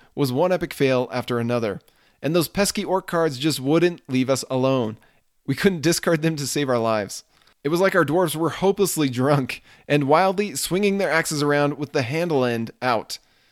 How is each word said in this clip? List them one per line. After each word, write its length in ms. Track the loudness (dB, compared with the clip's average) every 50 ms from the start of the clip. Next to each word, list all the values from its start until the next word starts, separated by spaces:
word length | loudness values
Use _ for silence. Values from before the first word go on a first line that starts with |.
| -20 _ -4
was 180 | -2 -2 0
one 200 | 0 0 0 2
epic 240 | 0 -2 -4 -6 -2
fail 340 | 0 2 2 2 2 0 -2
after 280 | -4 -6 -4 -2 -2 -2
another, 420 | 0 0 0 0 0 -2 -4 -6 _ _ _ _ _ _ _ _
and 140 | -4 0 0
those 120 | 0 0
pesky 380 | 0 -2 -2 -2 0 0 -4 -2
orc 220 | -2 -2 -2 -2
cards 320 | -2 -2 0 0 0 -2 -2
just 200 | -2 -2 -2 0
wouldn't 480 | 0 2 2 4 4 2 0 -2 _
leave 220 | -4 -2 0 2 2
us 160 | 0 -2 -2 -4
alone. 480 | -2 0 2 2 2 0 0 -2 -4 -10 _ _ _ _ _ _ _ _ -6
We 80 | -6 -4
couldn't 260 | 2 2 2 2 2
discard 400 | 0 0 0 2 2 0 0 2
them 140 | 2 -2 -2
to 100 | -2 -6
save 240 | -4 -2 -2 0 0
our 80 | 0
lives. 460 | 0 2 2 0 0 -2 -4 -10 -14 -16 _ _ _ _ _ _ _ -4
It 60 | -2
was 120 | 0 2
like 140 | 2 2 4
our 100 | 2 2
dwarves 300 | 2 2 2 2 0 0
were 160 | -2 -2 -2
hopelessly 580 | -2 0 0 0 2 2 0 0 0 0 0 0
drunk 540 | 0 0 2 4 4 2 2 -2 -6 -12 _ -20 -20 -16 -4
and 180 | 0 0 0 2
wildly 500 | 4 4 4 4 2 2 0 -2 -4 -4
swinging 440 | -6 -4 -2 -2 0 2 2 2 0
their 120 | 0 0
axes 300 | 0 0 0 0 -2 -2
around 380 | 0 2 2 2 2 0 -2 -4
with 120 | -8 -4
the 120 | -2 -2 -2
handle 420 | -2 -2 -4 -2 0 0 0 2
end 260 | 0 0 -2 -4 -8 -8 -6
out. 360 | -2 0 0 -2 -2 -6 -14 -16 _ _ _ _ _ _